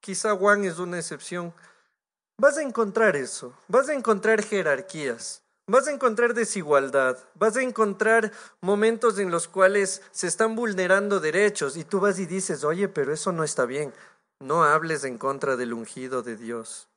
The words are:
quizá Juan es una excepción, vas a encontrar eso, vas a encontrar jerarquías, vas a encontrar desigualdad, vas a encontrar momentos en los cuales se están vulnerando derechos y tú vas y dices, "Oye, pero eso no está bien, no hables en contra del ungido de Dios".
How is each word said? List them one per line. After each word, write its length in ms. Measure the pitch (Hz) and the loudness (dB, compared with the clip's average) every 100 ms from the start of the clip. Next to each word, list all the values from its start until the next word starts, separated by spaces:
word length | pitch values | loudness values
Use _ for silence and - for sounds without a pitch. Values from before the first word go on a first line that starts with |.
quizá 340 | - 185 220 | -8 -4 0
Juan 300 | 202 202 202 | 2 4 4
es 140 | 196 165 | 2 -4
una 200 | 180 175 | -6 -6
excepción, 560 | 160 151 - 175 170 165 - _ _ _ _ _ _ _ | -8 -12 -8 -8 -8 -12 -20 _ _ _ _ _ _ _
vas 180 | 269 294 | 2 4
a 60 | |
encontrar 520 | 285 226 214 190 220 147 | -4 -2 -2 4 2 2
eso, 400 | 127 - 123 127 _ | -4 -8 -14 -18 _
vas 220 | 226 269 | 0 2
a 40 | |
encontrar 480 | 294 226 208 214 220 | -2 0 0 4 2
jerarquías, 1000 | 208 208 160 135 - 156 143 117 - - _ _ - | 2 -2 0 0 -2 -8 -6 -6 -10 -16 _ _ 2
vas 180 | 233 269 | 2 2
a 60 | |
encontrar 420 | 277 254 220 240 | 0 0 2 0
desigualdad, 840 | 233 226 202 151 143 135 139 131 127 - | 0 -2 -4 2 2 4 2 2 0 -8
vas 220 | _ 214 220 | _ 0 2
a 60 | |
encontrar 720 | 254 226 214 196 214 226 214 - - _ | -2 0 -2 2 4 4 2 -6 -20 _
momentos 580 | 180 202 220 226 233 196 | -2 2 2 4 0 2
en 120 | 190 | -2
los 160 | 170 - | -2 -4
cuales 560 | 190 190 202 190 - - | 4 4 4 0 -4 -12
se 160 | - 180 | -6 -6
están 300 | - 226 226 | 0 0 0
vulnerando 640 | 240 190 180 196 208 202 | -4 -2 2 2 4 0
derechos 560 | 156 165 208 202 143 160 | 0 2 2 2 -6 -6
y 80 | |
tú 160 | 156 196 | -4 0
vas 180 | 202 180 | 0 0
y 80 | 180 | -4
dices, 380 | 185 185 156 | -6 -4 -4
"Oye, 240 | 147 170 202 | -2 -2 -2
pero 240 | 202 131 | -2 -2
eso 180 | 156 - | -2 -4
no 140 | 170 | -2
está 220 | 156 - 120 | -2 -2 -2
bien, 260 | 135 147 - - _ _ _ | -2 -8 -10 -20 _ _ _
no 240 | 131 160 | -4 2
hables 400 | 156 151 165 151 | 4 4 0 -4
en 140 | 131 120 | -6 -6
contra 380 | 135 139 139 127 | -6 -4 -2 -2
del 180 | 123 | -2
ungido 480 | 117 113 - 127 131 | -6 -10 -12 -8 -6
de 140 | 120 110 | -6 -12
Dios". 520 | 113 117 110 - - | -10 -10 -10 -16 -20